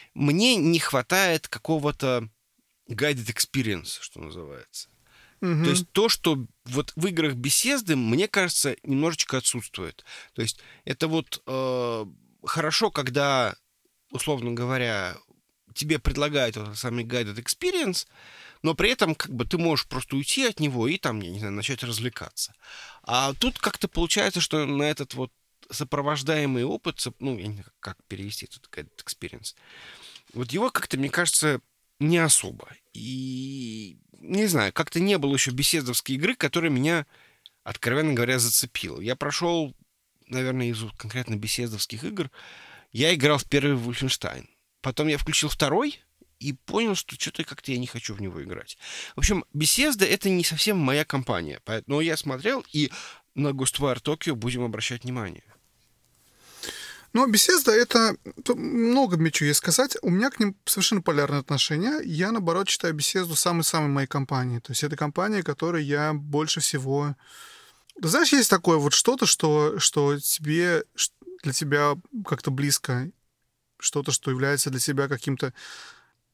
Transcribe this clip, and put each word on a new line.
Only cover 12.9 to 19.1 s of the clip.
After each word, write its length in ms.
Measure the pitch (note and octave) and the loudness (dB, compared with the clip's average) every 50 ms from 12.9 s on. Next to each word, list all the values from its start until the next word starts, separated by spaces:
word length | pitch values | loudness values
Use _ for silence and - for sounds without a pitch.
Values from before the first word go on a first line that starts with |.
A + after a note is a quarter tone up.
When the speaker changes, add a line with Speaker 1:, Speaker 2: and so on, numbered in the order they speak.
Speaker 1:
когда, 640 | - D3 C3+ B2+ B2 C#3+ C#3 C#3+ C3+ C3 A#2+ G2+ - - _ _ _ _ _ _ _ _ _ _ | 0 -2 -2 0 0 2 2 2 4 2 2 0 -2 -6 _ _ _ _ _ _ _ _ _ _
условно 400 | C#3 B2+ - D#3 C#3+ B2 A#2 A#2+ | -10 -6 -2 -2 -2 -2 -2 -4
говоря, 640 | A#2+ A#2 B2 B2 C3 B2+ B2 A#2 G#2+ G2+ F#2 F2+ E2 D#2+ - _ _ _ _ _ _ _ _ - - | -2 -2 -2 -2 0 0 0 0 0 -2 -2 -4 -6 -10 -16 _ _ _ _ _ _ _ _ -14 -8
тебе 260 | - D3 D3+ D#3+ C3+ | -6 -2 -2 -2 0
предлагают 560 | - D3 C3 C#3+ D3 D3 D3 C#3 B2+ A#2 A2 | 0 0 0 2 2 2 2 2 2 2 0
этот 220 | A2 G#2 G#2 G#2 | -2 -6 -8 -6
самый 260 | - - A#2+ A#2 A#2+ A2+ | -6 -4 -4 -2 -4 -4
guided 320 | A2+ A#2+ B2 A#2 G#2 G2+ | -2 -2 -2 -2 -4 -6
experience, 720 | A#2 B2 - - - - F#4 F#4+ F4 D4 G3 F3+ - - - _ - - - - - - - - _ | -6 -6 -6 -4 -2 -2 -2 0 0 0 0 -2 -2 -4 -8 _ -20 -20 -20 -20 -20 -20 -20 -10 _
но 140 | - D#3+ D#3 | -2 -2 0
при 160 | - F#3 A3+ | 2 2 2
этом 220 | B3+ - G#3+ D#3+ | 2 2 2 0